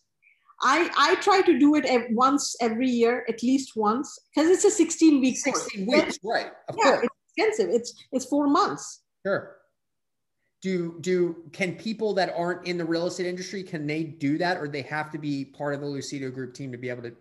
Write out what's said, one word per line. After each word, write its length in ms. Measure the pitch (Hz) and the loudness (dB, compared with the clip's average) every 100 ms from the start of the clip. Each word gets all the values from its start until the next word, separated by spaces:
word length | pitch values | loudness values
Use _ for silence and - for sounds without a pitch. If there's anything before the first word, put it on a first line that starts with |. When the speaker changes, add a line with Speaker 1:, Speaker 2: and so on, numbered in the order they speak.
| _ _ _ _ _ _ | _ _ _ _ _ _
Speaker 1:
I, 260 | 247 294 349 - | 0 2 2 2
I 200 | 285 370 | 2 2
try 260 | - 392 | 4 4
to 160 | 359 269 | 6 6
do 160 | 285 | 6
it 100 | 302 | 4
ev-, 220 | 262 254 233 | 4 0 2
once 440 | 226 262 285 - - | 2 4 4 -2 -2
every 280 | 240 220 262 | -2 0 0
year, 380 | 240 233 247 233 | 2 2 2 -4
at 140 | 226 | -4
least 300 | 233 277 269 | 0 0 0
once, 420 | 220 208 226 294 - _ | -2 0 0 -4 -12 _
'cause 120 | - 320 | 0 4
it's 180 | 370 | 6
a 60 | 415 | 4
sixteen-week 720 | - 320 - 320 285 254 226 | 4 0 6 6 6 4 0
course. 180 | 285 226 | -2 -2
Speaker 2:
Sixteen 220 | - 208 190 | -6 -6 2
weeks, 320 | 294 - - | 2 2 -4
right? 300 | 196 214 - - - | -4 -4 -4 -12 -12
Of 80 | 156 | 2
Speaker 1:
Yeah, 140 | 269 | 4
Speaker 2:
course. 120 | 240 | 4
Speaker 1:
it's 100 | 240 - _ - | 0 -6 _ -2
extensive. 380 | 440 415 185 | 0 0 0
It's, 300 | 233 233 - _ | 0 -2 -14 _
it's 120 | 262 - | -8 -2
four 200 | 285 285 | 0 2
months. 560 | 311 403 147 - - _ _ 190 | 2 0 -4 -12 -18 _ _ -4
Speaker 2:
Sure. 300 | 180 - - _ _ _ _ _ _ _ _ _ _ | -4 -4 -20 _ _ _ _ _ _ _ _ _ _
Do, 360 | 190 185 170 170 | -4 -4 -4 -6
do, 440 | 170 185 175 165 147 | -2 0 0 -4 -14
can 220 | - 190 | -6 -6
people 400 | 156 226 220 220 | -4 -8 -4 -2
that 180 | 190 175 | 0 -2
aren't 320 | 165 175 175 175 | -2 -4 -4 -6
in 120 | 175 | -6
the 60 | |
real 220 | 160 165 175 | -2 -2 -2
estate 200 | 175 180 | -4 -6
industry, 360 | 180 180 208 | -6 -8 -10
can 240 | 185 165 147 | -8 -8 -4
they 160 | 156 | -4
do 340 | 160 139 139 156 | -6 -4 -2 0
that, 180 | 175 180 | 0 -2
or 120 | 151 | -4
they 140 | 143 | -8
have 280 | 127 151 151 | -6 -6 -6
to 80 | 160 | -8
be 260 | 151 139 | -6 -6
part 300 | 135 - 147 | -8 -8 -6
of 60 | 139 | -4
the 60 | 143 | -6
Lucido 460 | 139 123 143 131 | -8 -8 -8 -8
Group 220 | 127 127 | -10 -12
team 180 | - 139 | -12 -12
to 60 | 120 | -10
be 100 | 123 | -10
able 140 | 123 | -10
to, 120 | 117 - | -12 -16